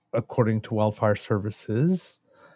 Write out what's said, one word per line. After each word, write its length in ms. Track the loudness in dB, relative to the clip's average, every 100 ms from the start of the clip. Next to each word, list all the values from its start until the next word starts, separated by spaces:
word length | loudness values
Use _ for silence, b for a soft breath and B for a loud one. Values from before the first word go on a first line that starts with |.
| _
according 480 | -4 -2 0 2 0
to 140 | -2 0
Wildfire 400 | 0 2 2 2
Services, 1040 | 0 -2 -2 -6 -4 0 2 0 -4 -12 _ b b